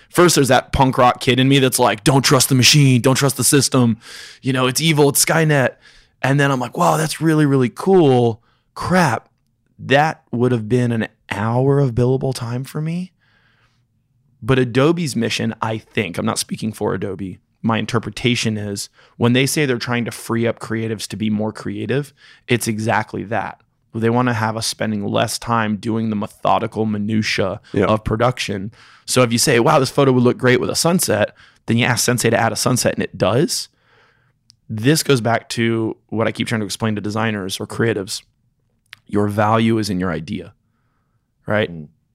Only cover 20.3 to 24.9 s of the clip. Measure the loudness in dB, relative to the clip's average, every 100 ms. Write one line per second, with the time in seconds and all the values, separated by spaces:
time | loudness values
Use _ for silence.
20.3 | -2 -2 -2 -6 -6 -6 -8 -8 -6 -2
21.3 | -2 -4 -8 -10 -8 -4 -4 -6 _ -20
22.3 | -20 -4 -2 -2 -4 0 0 -2 -8 -6
23.3 | -6 -6 -12 _ _ _ -4 0 2 0
24.3 | 0 -4 -4 -8 -6 -6